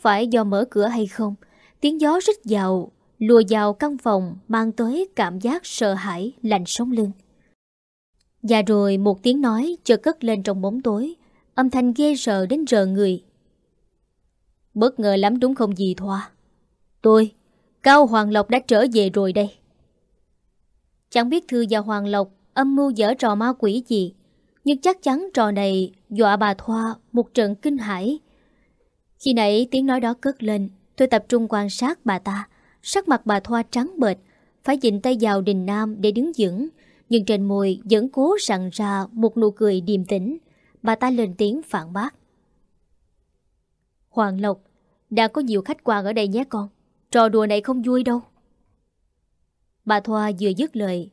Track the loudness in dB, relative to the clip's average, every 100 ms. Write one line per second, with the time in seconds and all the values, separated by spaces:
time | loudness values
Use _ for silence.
0 | 2 2 2 0 2 0 0 0 0 0
1 | -4 -4 -6 -6 _ _ _ -2 -2 0
2 | 0 2 0 -2 -2 -2 0 -2 -4 _
3 | _ -4 6 6 6 2 0 -2 -4 -2
4 | 0 0 -2 -10 -4 -2 -2 -2 -2 -2
5 | -4 -4 -4 -2 -4 -4 -6 -2 -2 -2
6 | -6 -6 -8 -6 -2 0 -2 -4 -2 0
7 | -2 -6 _ _ _ _ _ _ _ _
8 | _ _ _ -10 0 0 2 2 2 2
9 | 0 0 0 2 0 0 -2 -4 0 2
10 | 2 -2 -2 -2 -2 -4 -4 -2 -2 -2
11 | -4 -10 _ _ _ 0 0 2 0 2
12 | 0 0 -2 -2 0 -2 2 2 2 0
13 | 0 -2 _ _ _ _ _ _ _ _
14 | _ _ _ _ _ _ _ 0 0 0
15 | 0 2 2 2 0 0 -2 -2 -4 -4
16 | -6 -6 -8 _ _ _ _ _ _ _
17 | 4 6 4 _ _ _ _ _ 6 6
18 | 6 4 2 0 2 0 2 2 4 2
19 | 2 0 0 0 -2 _ _ _ _ _
20 | _ _ _ _ _ _ _ _ _ _
21 | _ -2 0 -2 -2 -2 0 -2 -2 -4
22 | -2 -2 -2 _ _ -2 0 2 0 2
23 | 0 2 0 0 -2 0 -2 -2 -2 -2
24 | -2 -8 _ _ _ _ -2 0 0 0
25 | 0 -2 -2 0 0 2 0 0 -2 _
26 | -8 2 2 4 0 -2 -4 -4 -4 -8
27 | _ -2 0 0 0 0 -2 -2 -4 -4
28 | -4 -4 _ _ _ _ _ _ _ _
29 | _ _ 0 2 4 2 0 0 0 0
30 | -2 -2 -4 -2 -2 -2 -4 -10 _ 0
31 | 2 2 2 0 0 -2 -4 -4 -4 -2
32 | -4 -4 -4 -8 -10 _ _ _ -4 -4
33 | 0 -2 0 -2 0 -4 -2 -4 -4 0
34 | 0 -2 _ _ _ _ -2 0 0 0
35 | -2 0 0 0 0 -2 -2 -4 -4 -2
36 | -2 0 -2 0 -2 -2 -8 _ _ _
37 | 0 0 2 -2 0 0 -2 -2 0 0
38 | 0 0 0 0 -2 -4 -4 -6 -4 -4
39 | -6 -2 0 2 0 2 0 0 -2 -4
40 | -2 -4 -4 -8 _ _ _ _ -4 0
41 | 0 0 -2 -2 -2 -2 -6 -8 -8 -8
42 | -8 _ _ _ _ _ _ _ _ _
43 | _ _ _ _ _ _ _ _ _ _
44 | _ -2 -2 -2 -4 -4 _ _ _ _
45 | -4 0 0 0 -2 -2 -4 -6 -2 -2
46 | -2 -2 -2 -4 -4 -8 -10 _ _ _
47 | 0 2 4 2 2 -2 -2 -2 0 0
48 | 0 -4 -6 _ _ _ _ _ _ _
49 | _ _ _ _ _ _ _ _ -2 -2
50 | -2 -2 -2 -2 -2 -2 -4 -4 -4 -4
51 | -8